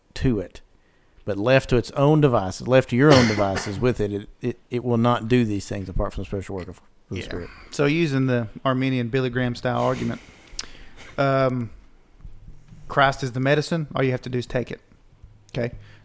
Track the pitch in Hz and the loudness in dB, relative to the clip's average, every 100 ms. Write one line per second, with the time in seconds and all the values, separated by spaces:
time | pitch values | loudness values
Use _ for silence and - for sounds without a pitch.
0 | _ - 135 104 - - - _ _ _ | _ -2 0 0 -4 -12 -20 _ _ _
1 | _ _ - 98 113 135 - 123 - 143 | _ _ -8 -2 2 2 4 0 0 2
2 | 143 156 143 117 92 - - 131 - 120 | 4 6 4 4 0 -6 2 2 4 6
3 | 151 135 117 104 98 95 107 98 123 110 | 8 8 6 2 0 -2 -6 -2 -2 0
4 | 104 101 107 - 123 - - 123 123 117 | -2 -4 -8 -8 -8 -8 -6 -4 0 2
5 | 120 120 110 123 110 101 - 104 90 90 | 2 2 2 2 2 -2 -4 -8 -4 -2
6 | 98 101 95 98 92 95 87 90 - _ | -2 -4 -8 -8 -6 -10 -10 -14 -20 _
7 | - 95 - 87 85 - - - 143 160 | -12 -10 -8 -10 -12 -16 -8 -2 0 2
8 | 160 135 131 123 110 - 135 131 135 127 | 0 0 0 0 -4 -4 -2 0 0 -2
9 | 117 131 127 123 123 117 127 120 123 127 | -2 -2 -2 -2 -2 -2 -2 0 0 0
10 | 117 - - - - - - - - - | -4 -6 -12 -20 -16 -14 -12 -14 -18 -18
11 | - - 139 135 131 123 113 - - - | -8 -2 2 2 2 0 -6 -10 -20 -20
12 | _ - - - - - - - - 143 | _ -20 -18 -18 -18 -20 -20 -18 -4 2
13 | 135 131 131 123 135 151 - 170 147 131 | 2 2 -4 -2 2 2 0 -4 -4 -2
14 | 131 127 127 123 - 127 113 - _ _ | 0 -2 -4 -6 -4 -4 -6 -10 _ _
15 | - _ - - _ 127 120 - - - | -20 _ -20 -20 _ -6 -6 -8 -18 -20